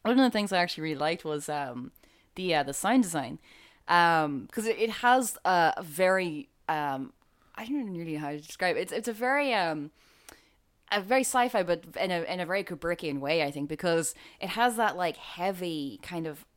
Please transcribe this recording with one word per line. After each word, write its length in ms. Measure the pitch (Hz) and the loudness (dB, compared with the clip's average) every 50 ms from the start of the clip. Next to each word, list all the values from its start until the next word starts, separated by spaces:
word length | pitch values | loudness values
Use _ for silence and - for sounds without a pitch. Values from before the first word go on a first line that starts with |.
one 160 | - 214 247 262 | 0 4 6 6
of 60 | 269 | 6
the 60 | 247 | 6
things 200 | 226 214 208 196 | 4 2 0 2
I 60 | 196 180 175 | 2 2 2
actually 200 | 175 - - 156 | 0 -2 -6 -4
really 140 | 160 151 135 | -4 -2 0
liked 260 | 147 156 170 170 - | 0 -2 -2 -2 -4
was, 220 | 156 151 147 143 - | -6 -6 -4 -4 -4
um, 420 | 151 147 143 131 120 123 127 - _ _ - _ _ _ _ _ _ | -4 -4 -4 -6 -8 -10 -12 -12 _ _ -20 _ _ _ _ _ _
the, 200 | - 185 180 160 | -6 -2 2 2
uh, 80 | 147 139 | 2 2
the 100 | 139 143 | 0 -4
sound 300 | - - 196 240 262 233 | -2 0 4 4 4 4
design, 340 | 180 165 151 127 120 151 - _ - - - - - _ _ _ | 2 0 -4 -4 -4 -10 -12 _ -20 -20 -20 -20 -20 _ _ _
um, 600 | - 170 175 170 170 165 160 156 147 143 131 - - | 4 4 6 6 6 6 4 2 0 -2 -6 -8 -6
'cause 140 | - 233 214 | -8 -4 -2
it, 140 | 226 214 - | -2 0 0
it 100 | 220 226 | 0 -2
has 480 | 214 - - 240 247 262 254 202 - - _ | -2 2 4 6 6 6 4 0 -6 -2 _
a, 280 | 185 185 175 165 156 - | 2 4 6 4 4 2
a 60 | - 185 | 0 -8
very, 640 | 160 147 180 185 185 190 190 185 175 151 147 - _ _ _ _ | -8 0 2 4 4 4 2 0 -2 -6 -8 -10 _ _ _ _
um, 460 | - 160 151 147 143 135 135 135 - _ _ _ _ _ _ _ _ - | -4 -2 -2 0 -2 -2 -4 -6 -10 _ _ _ _ _ _ _ _ -14
I 100 | - 220 | -14 -8
don't 300 | 226 285 294 247 202 185 | -4 -4 -4 -4 -4 -6
really 180 | 165 170 165 156 | -6 -6 -6 -6
know 60 | 151 | -6
how 120 | 151 147 | -6 -6
to 80 | 147 147 | -8 -8
describe 380 | 151 - - - 185 180 156 | -10 -14 -6 0 0 0 2
it. 40 | 135 | 0
It's, 100 | 185 185 | -2 -2
it's 160 | - 233 220 | -6 -6 -4
a 60 | 240 220 | -6 -6
very, 400 | 208 240 254 269 285 285 269 240 | -2 0 0 2 2 2 2 2
um, 380 | 202 180 165 156 156 143 151 _ _ _ _ _ _ _ - - _ _ _ _ _ _ _ _ _ _ _ | 2 2 0 -2 -4 -6 -10 _ _ _ _ _ _ _ -20 -20 _ _ _ _ _ _ _ _ _ _ _
a 100 | 202 208 | -2 -2
very 200 | 185 196 254 262 | 2 2 2 2
sci-fi, 400 | 254 - - 254 240 247 - 208 | 4 2 2 2 2 2 2 0
but 220 | 180 180 175 170 - - - - | 2 2 0 -2 -2 -12 -4 -2
in 80 | 185 185 | -2 0
a, 120 | 180 170 165 | 0 -2 -2
in 160 | - 180 180 | -2 -4 -4
a 80 | 175 | -2
very 160 | 160 185 202 190 | -2 -2 -2 -2
Kubrickian 560 | - 180 143 - 170 175 165 180 156 139 139 | -4 -8 -6 -2 -4 -4 -2 -4 -4 -4 -2
way, 240 | 135 139 160 165 151 | 0 0 2 2 2
I 80 | 143 | 0
think, 180 | 143 147 143 143 | -2 -6 -6 -6
because 460 | 156 - - 175 165 165 160 160 - - - - - _ | -6 -2 0 2 2 2 0 -2 -6 -8 -20 -20 -14 _
it 100 | - 185 | -10 -8
has 260 | 185 214 240 247 226 | 0 2 0 2 2
that, 200 | 226 226 208 143 | 2 0 0 0
like, 200 | 180 180 165 147 | 0 -2 -2 -4
heavy 840 | - - - - 170 175 196 196 175 180 175 165 156 139 139 104 - | -6 -14 -16 -8 -4 -2 -2 -2 -2 -4 -4 -4 -4 -6 -6 -8 -12
kind 240 | - - 180 170 165 | -12 -10 -8 -6 -6
of 200 | 156 147 - - _ _ | -6 -8 -10 -16 _ _